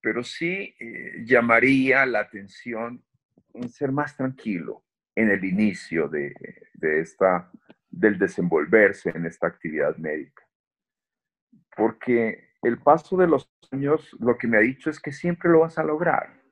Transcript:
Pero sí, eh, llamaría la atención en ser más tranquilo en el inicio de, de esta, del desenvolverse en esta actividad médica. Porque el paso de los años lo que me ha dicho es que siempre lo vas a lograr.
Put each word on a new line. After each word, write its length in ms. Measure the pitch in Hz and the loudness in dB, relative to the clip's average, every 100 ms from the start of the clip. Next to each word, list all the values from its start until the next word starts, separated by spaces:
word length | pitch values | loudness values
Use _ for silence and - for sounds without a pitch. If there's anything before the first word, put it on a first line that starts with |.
Pero 220 | 117 113 | -4 -6
sí, 520 | 123 - 170 190 196 _ | -8 -8 -6 -6 -10 _
eh, 460 | 117 - - - | -16 -14 -14 -14
llamaría 800 | 113 123 117 117 123 135 131 131 131 | 2 2 6 4 6 4 4 2 2
la 140 | 110 | -2
atención 840 | 107 104 101 - 123 113 117 123 _ _ _ _ _ | -4 -10 -16 -18 -12 -10 -10 -12 _ _ _ _ _
en 140 | - 120 | -14 -14
ser 240 | _ 143 | _ -4
más 240 | 135 147 - | -2 -4 -6
tranquilo 680 | 131 131 113 92 76 - _ _ _ | -8 -6 -6 -6 -8 -14 _ _ _
en 160 | - 110 | -2 0
el 140 | 98 | 0
inicio 640 | 95 95 107 90 - 82 76 | -2 0 0 -2 -6 -4 -2
de, 260 | 76 71 - - - _ | -4 -6 -10 -18 -20 _
de 280 | - 80 78 | -6 -2 -2
esta, 480 | 80 _ 95 90 - - _ - _ | -2 _ 2 2 -4 -20 _ -20 _
del 300 | 85 107 95 | 0 2 2
desenvolverse 920 | 95 - 87 80 78 110 101 80 87 | -2 -2 0 0 2 4 4 2 -8
en 160 | 80 82 | -6 -8
esta 200 | - 87 | -4 -6
actividad 500 | - 85 78 73 80 | -6 -8 -2 -2 -2
médica. 460 | 78 76 69 _ _ _ _ _ _ _ _ _ _ _ _ _ _ - | -6 -8 -10 _ _ _ _ _ _ _ _ _ _ _ _ _ _ -2
Porque 760 | 110 110 - 120 113 - _ _ | -2 -2 -2 0 0 -6 _ _
el 160 | 123 120 | -4 0
paso 380 | - 160 - 185 | 4 2 2 0
de 120 | 175 | 2
los 200 | 156 - _ _ | 2 -2 _ _
años 460 | 135 139 156 - - | -6 -2 -2 -4 -6
lo 180 | 117 117 | -2 -2
que 120 | 117 | 2
me 80 | 113 | 2
ha 40 | |
dicho 300 | 110 131 - | 2 0 -8
es 80 | 151 | -8
que 140 | - | -12
siempre 360 | 139 175 175 170 | -6 -6 -2 4
lo 120 | 165 | 4
vas 180 | 165 165 | 4 0
a 60 | |
lograr. 580 | 156 156 170 - - _ _ | -4 -2 0 -2 -4 _ _